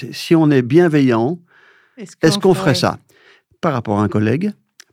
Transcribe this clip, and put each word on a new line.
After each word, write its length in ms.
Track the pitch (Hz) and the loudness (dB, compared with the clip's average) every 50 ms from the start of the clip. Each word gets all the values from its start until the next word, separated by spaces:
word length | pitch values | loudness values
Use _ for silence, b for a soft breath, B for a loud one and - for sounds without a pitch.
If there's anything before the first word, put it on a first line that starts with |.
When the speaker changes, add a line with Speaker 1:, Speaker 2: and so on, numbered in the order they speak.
| - - | -14 -14
Speaker 1:
Si 240 | - - - - 165 | -14 -12 -4 0 2
on 140 | 160 160 151 | 2 4 4
est 100 | 147 135 | 2 2
bienveillant, 800 | 123 117 131 165 180 170 151 151 139 127 120 113 117 135 175 175 b b b b b b b b b b b - | 0 2 2 2 4 4 2 2 2 2 2 2 0 -2 -4 -6 b b b b b b b b b b b -20
Speaker 2:
Est-ce 180 | 214 - - | -20 -20 -6
qu'on 120 | - - 160 | -2 -2 -2
Speaker 1:
est-ce 120 | 196 208 | 0 0
qu'on 140 | - 190 185 | 2 2 2
ferait 220 | 139 190 170 131 | 2 2 0 0
Speaker 2:
ferait 0 | |
Speaker 1:
ça ? 240 | - - 98 - - _ b b b b b b b b b _ _ | 0 0 -2 -4 -6 _ b b b b b b b b b _ _
Par 120 | - 175 139 | -4 -4 -2
rapport 260 | 120 113 110 104 101 | -4 -4 -2 -2 -2
à 40 | 107 | -2
un 60 | 98 | -2
collègue, 420 | - 104 107 107 117 151 185 208 202 _ _ _ _ - - _ | -2 -2 -2 -2 -2 -2 -4 -6 -8 _ _ _ _ -20 -20 _